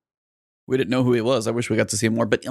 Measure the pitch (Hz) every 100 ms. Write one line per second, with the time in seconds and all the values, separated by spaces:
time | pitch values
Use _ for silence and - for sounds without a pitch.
0 | _ _ _ _ _ _ - 131 120 127
1 | 123 120 110 131 113 117 117 113 107 104
2 | 110 113 113 117 -